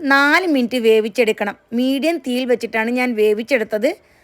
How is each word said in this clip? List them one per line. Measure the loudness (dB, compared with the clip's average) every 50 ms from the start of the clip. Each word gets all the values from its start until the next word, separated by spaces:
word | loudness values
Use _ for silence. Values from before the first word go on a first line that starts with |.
| 0 2 2
നാല് | 4 4 4 2 2 2 2 0
മിനിറ്റ് | 0 0 0 -2 0 2
വേവിച്ചെടുക്കണം. | 4 4 4 2 -2 -2 0 0 0 0 -2 -4 -8 -8 _ _ -8 -4 -2
മീഡിയം | -2 0 -2 0 0 -2 -2 -2 -4
തീയിൽ | -4 -4 -4 0 0
വെച്ചിട്ടാണ് | -2 -2 -2 -6 -4 -4 -2 -2 -2 -2
ഞാൻ | -2 -2 0 2
വേവിച്ചെടുത്തത്. | 2 2 2 0 -2 -2 0 -2 0 -2 -4 -2 -2 -2 -2 -4 _ _ _ _